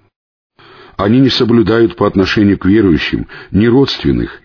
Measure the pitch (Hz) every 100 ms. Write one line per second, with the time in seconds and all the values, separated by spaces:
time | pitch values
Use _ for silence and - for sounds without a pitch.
0 | _ _ _ _ _ _ - - - -
1 | 101 123 135 - 117 117 98 113 113 -
2 | 104 98 95 - 101 95 92 107 98 76
3 | - 57 - - - 92 117 120 135 -
4 | 73 60 57 -